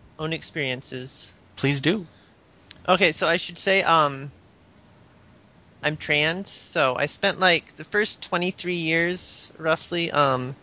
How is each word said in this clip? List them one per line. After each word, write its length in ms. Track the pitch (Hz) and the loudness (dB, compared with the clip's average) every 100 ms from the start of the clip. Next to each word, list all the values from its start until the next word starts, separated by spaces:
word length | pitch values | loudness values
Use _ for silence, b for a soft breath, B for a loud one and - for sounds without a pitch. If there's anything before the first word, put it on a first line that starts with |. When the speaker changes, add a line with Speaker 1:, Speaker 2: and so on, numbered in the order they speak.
| - - | -20 -8
Speaker 1:
own 140 | 156 | -6
experiences. 1000 | 160 - 165 135 127 - 127 127 - - - _ - | -4 -6 -4 -4 -4 -8 -10 -8 -10 -12 -16 _ -2
Speaker 2:
Please 240 | 139 143 | 0 2
do. 260 | 139 208 165 - b b _ _ - - - | 0 0 -4 -18 b b _ _ -20 -6 0
Speaker 1:
Okay, 240 | 180 180 | 4 4
so 160 | - 170 | 2 2
I 80 | 175 | 2
should 220 | - 175 | -2 -4
say, 240 | 202 190 | 0 2
um, 480 | 170 165 147 135 139 - - _ _ _ - - - - - - _ _ - - | 4 4 4 0 -10 -14 -20 _ _ _ -20 -20 -20 -20 -20 -20 _ _ -20 -6
I'm 120 | 147 156 | -4 -4
trans, 540 | - 147 151 180 196 | 0 2 2 -2 -6
so 440 | - - 175 135 123 | -12 -4 2 2 2
I 100 | 143 | -2
spent, 320 | - 196 - | 0 -2 2
like, 340 | 185 165 - - | 4 4 0 -16
the 80 | |
first 380 | 160 208 214 - | -4 -2 0 -2
twenty-three 520 | - 175 175 - 180 | -4 -2 -2 -4 -4
years, 800 | 175 160 165 170 180 - - - - | -4 0 0 0 -2 -4 -6 -8 -4
roughly, 520 | 160 160 - 170 170 | 0 0 -2 -4 0
um, 420 | - 139 127 127 139 | 2 4 2 -2 -10